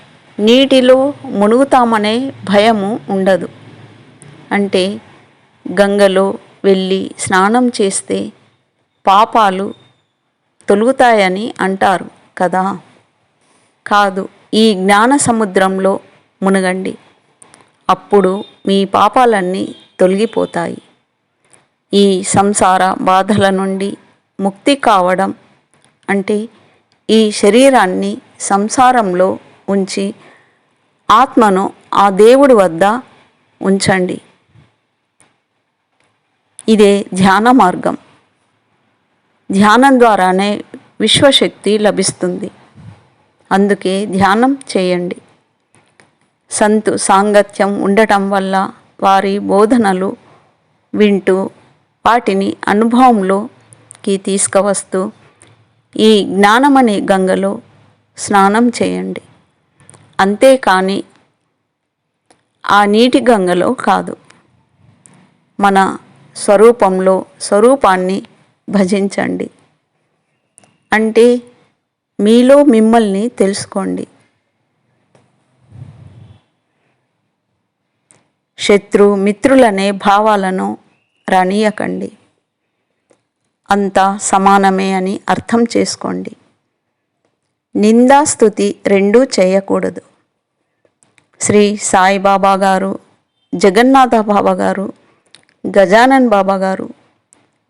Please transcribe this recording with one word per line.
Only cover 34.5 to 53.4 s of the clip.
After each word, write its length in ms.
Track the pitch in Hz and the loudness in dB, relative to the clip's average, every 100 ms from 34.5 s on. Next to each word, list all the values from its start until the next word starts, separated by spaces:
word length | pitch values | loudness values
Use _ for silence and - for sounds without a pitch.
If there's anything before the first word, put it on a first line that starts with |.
| _ _ _ _ _ _ _ _ _ _ _ _ _ _ _ _ _ _ _ _ _ - | _ _ _ _ _ _ _ _ _ _ _ _ _ _ _ _ _ _ _ _ _ -2
ఇదే 360 | 214 202 202 - | 2 4 2 -2
ధ్యాన 380 | 185 190 190 233 | -2 2 2 2
మార్గం. 460 | 262 185 170 - - _ _ _ _ _ _ _ _ _ _ _ _ _ _ _ | 2 2 0 -6 -8 _ _ _ _ _ _ _ _ _ _ _ _ _ _ _
ధ్యానం 480 | 196 208 226 277 254 | 0 2 4 4 4
ద్వారానే 640 | 233 202 185 185 202 208 - - _ - | 4 2 0 0 -2 -6 -10 -20 _ -6
విశ్వశక్తి 800 | 220 - 277 277 180 - 196 214 | -2 2 2 2 -2 -4 -4 0
లభిస్తుంది. 720 | 208 180 190 - 180 185 202 _ _ - - - _ _ _ _ - | 0 -2 -4 -4 -8 -6 -12 _ _ -20 -20 -20 _ _ _ _ -4
అందుకే 540 | 196 202 196 185 190 202 | -2 0 0 -4 -6 -4
ధ్యానం 520 | 185 190 208 262 277 - 208 | -2 0 2 0 -2 -6 -4
చేయండి. 380 | 180 180 175 - _ _ _ _ _ _ _ _ _ _ _ _ _ | -2 -2 -6 -10 _ _ _ _ _ _ _ _ _ _ _ _ _
సంతు 460 | - 214 214 208 202 | -2 0 0 -2 -4
సాంగత్యం 840 | - 196 208 208 196 - 196 202 | 0 2 2 2 0 -2 -4 -2
ఉండటం 480 | 190 202 214 202 196 | -2 0 2 0 -2
వల్ల 420 | 196 190 190 208 - _ _ | -4 -4 -4 -6 -10 _ _
వారి 360 | 196 196 196 202 | 0 0 0 -6
బోధనలు 800 | 196 190 214 247 202 185 190 240 _ _ _ _ _ _ _ | -2 0 2 2 0 -2 -6 -10 _ _ _ _ _ _ _
వింటూ 560 | 202 208 196 190 190 196 _ _ _ _ _ - | 0 0 0 0 -2 -4 _ _ _ _ _ -2
వాటిని 520 | 240 240 196 196 - - | 0 0 -4 -4 -6 -4
అనుభవంలోకి 1500 | 202 226 240 254 220 190 196 | 0 0 2 4 2 0 -4